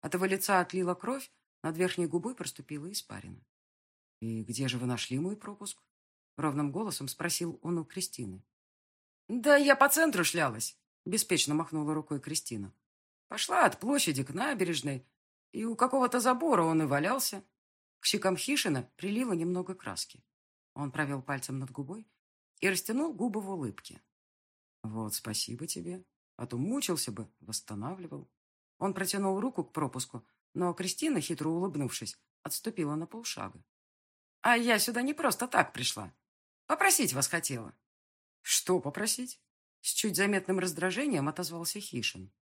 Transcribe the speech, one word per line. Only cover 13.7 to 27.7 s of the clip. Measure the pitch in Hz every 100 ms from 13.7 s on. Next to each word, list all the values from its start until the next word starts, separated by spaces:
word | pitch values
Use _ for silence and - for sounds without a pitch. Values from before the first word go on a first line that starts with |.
| -
площади | 214 285 - 135
к | 131
набережной, | 175 277 247 180 160 147 135 - _ _ _ _
и | - 220
у | 226
какого-то | 254 269 247 254
забора | 233 254 330 214
он | 165 160
и | 156
валялся". | 143 165 262 - 196 - _ _ _ _ _
К | -
щекам | 208 196 185
Хишина | - 285 - 139 123 _
прилило | 185 208 254
немного | 175 170 180 185 185
краски. | - 90 - - _ _ _ _ _
Он | - 143
провел | 127 143 139
пальцем | 127 139 - 135
над | 135
губой | - 139 208 220 _ _ _ _ _
и | -
растянул | 185 - 240 320
губы | 226 233 208
в | 196
улыбке. | 190 127 - - - _ _ _ _ _ _ _ _
"Вот | 113 110 110
спасибо | - - 104 - 120 170
тебе, | - 170 185 185 _ _ -
а | 120
то | 120
мучился | 165 269 - 160 -
бы, | 104 110 _
восстанавливал". | 76 113 -